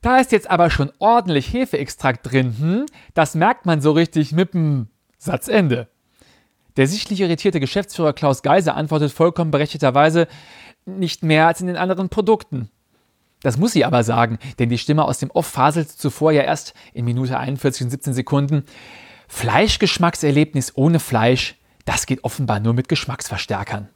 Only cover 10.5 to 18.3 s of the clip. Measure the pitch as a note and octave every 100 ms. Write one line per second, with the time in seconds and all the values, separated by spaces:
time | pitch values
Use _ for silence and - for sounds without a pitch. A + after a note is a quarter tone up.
10.5 | - - _ - F#3+ F3 - E3 D#3 E3
11.5 | E3 F3+ F3 F3+ F3+ F#3+ - G3+ G#3+ -
12.5 | C3+ A2 _ _ _ _ _ _ _ C#3
13.5 | A#2+ G#3+ F3+ C3+ B2 A2+ A#2 A#2 A2+ C#3
14.5 | - A#2+ A#2+ - D3+ D3+ - - - E3
15.5 | - C3+ D#3+ D3+ - C#3 - D#3 D3+ C3+
16.5 | D#3 - - - - A#2+ A#2+ C3 B2+ B2+
17.5 | C3+ C#3 C3 B2 C#3 - B2+ B2+